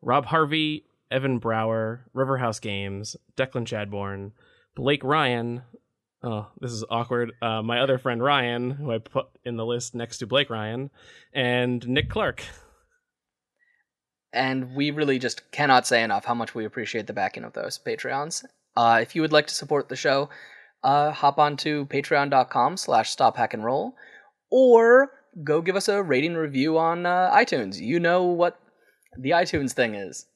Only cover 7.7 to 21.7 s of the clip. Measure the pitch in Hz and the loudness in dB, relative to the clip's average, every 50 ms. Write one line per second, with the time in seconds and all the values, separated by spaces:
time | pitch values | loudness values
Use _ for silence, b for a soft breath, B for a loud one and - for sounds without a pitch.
7.7 | 117 120 131 135 135 123 - 135 120 117 120 139 143 139 123 120 120 120 123 123 | 0 0 2 0 0 0 -2 -4 -4 -2 0 2 2 2 0 0 -2 -4 -4 -6
8.7 | 135 143 147 143 117 113 113 - _ 135 - _ _ _ _ 127 120 113 113 113 | -6 -6 -6 -4 -4 -6 -6 -6 _ -6 -6 _ _ _ _ -10 -8 -6 -6 -4
9.7 | 120 120 120 - _ 123 117 117 - - 131 104 117 139 143 - 117 110 107 107 | -4 -6 -6 -8 _ -10 -10 -10 -10 -12 -10 -2 0 -2 0 0 -4 -6 -6 -6
10.7 | 113 120 135 139 b b b b b b b b b 143 131 123 123 123 123 123 | -6 -8 -8 -10 b b b b b b b b b -2 -2 0 2 0 0 0
11.7 | 123 123 120 120 127 143 - - - 220 214 156 120 - - - b b b b | -2 -4 -4 -2 -2 -2 -2 -2 -2 -4 -2 -4 -4 -6 -12 -18 b b b b
12.7 | b b b b b b b _ _ _ _ _ _ _ _ _ _ _ _ _ | b b b b b b b _ _ _ _ _ _ _ _ _ _ _ _ _
13.7 | _ _ _ _ _ _ _ _ _ _ _ _ - 120 131 131 131 135 127 123 | _ _ _ _ _ _ _ _ _ _ _ _ -4 -2 -2 -2 -2 -4 -6 -6
14.7 | 127 139 143 147 143 147 156 143 135 127 123 120 - - _ _ - - 147 147 | -4 -4 -4 -2 -2 -2 0 0 0 0 0 -4 -6 -6 _ _ -4 -2 4 6
15.7 | 131 127 120 - 127 117 113 110 101 101 - - 120 120 117 110 - 123 110 107 | 6 6 6 4 2 2 2 2 0 -2 -2 -2 -4 -4 -4 -8 -6 -8 -8 -8
16.7 | - - 113 104 - 117 107 - 107 104 98 95 - - 120 113 - - - - | -6 -8 -10 -6 -6 -8 -6 -6 -6 -4 -4 -4 -4 -8 -14 -12 -10 -10 -8 -8
17.7 | - - _ 135 113 110 - 127 131 139 147 160 170 - - 262 _ _ _ _ | -10 -10 _ -8 -8 -6 -6 -6 -4 -4 -6 -6 -8 -10 -12 -14 _ _ _ _
18.7 | _ - 120 117 117 113 113 - - 170 156 156 156 151 147 - - - - 143 | _ 2 4 6 6 4 4 0 -2 -2 0 4 4 4 2 2 -4 -10 -4 -2
19.7 | 156 143 131 _ 135 131 - 156 135 139 139 147 B B B B B B B B | -2 -2 -2 _ -10 -4 0 0 2 2 0 -2 B B B B B B B B
20.7 | B _ - 135 135 147 147 151 147 - - 143 139 - 151 147 147 143 - 156 | B _ 0 2 2 2 2 0 -2 2 2 2 4 4 2 2 2 -2 -4 -4